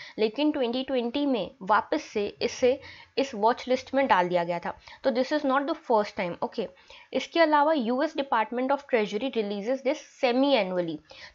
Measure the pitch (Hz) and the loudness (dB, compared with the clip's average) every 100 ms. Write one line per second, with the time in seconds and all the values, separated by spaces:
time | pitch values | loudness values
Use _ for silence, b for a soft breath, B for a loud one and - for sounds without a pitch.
0 | B - 220 269 302 294 233 254 269 254 | B -2 -2 2 0 0 -2 -2 -2 -2
1 | 233 285 285 233 165 - 185 202 - 202 | -2 -2 0 0 -4 -6 2 2 2 -4
2 | - 214 202 - 233 - 247 277 B B | -4 -4 -4 -4 -6 0 2 0 B B
3 | B - 269 208 220 254 247 254 - 262 | B -4 -4 0 0 0 -2 -2 0 0
4 | 262 190 180 175 170 170 185 - B B | 4 2 2 0 0 -4 -6 -12 B B
5 | 269 233 254 302 277 269 285 311 - 220 | 0 0 0 0 2 0 0 -4 2 2
6 | 208 - 175 - 247 - 180 B B B | 2 -4 -6 -4 -6 -6 -8 B B B
7 | B 262 - 339 311 294 294 311 220 254 | B -6 -2 2 4 4 4 2 0 0
8 | 311 302 269 233 220 240 262 - - 233 | 0 -2 -2 -2 0 -2 0 -2 0 0
9 | 202 208 262 226 202 202 214 262 240 302 | 0 -2 -2 -2 -2 -4 -2 -2 -2 -2
10 | - - 254 247 277 247 185 180 165 151 | -8 -2 0 4 4 4 2 -2 -2 -6
11 | B B B | B B B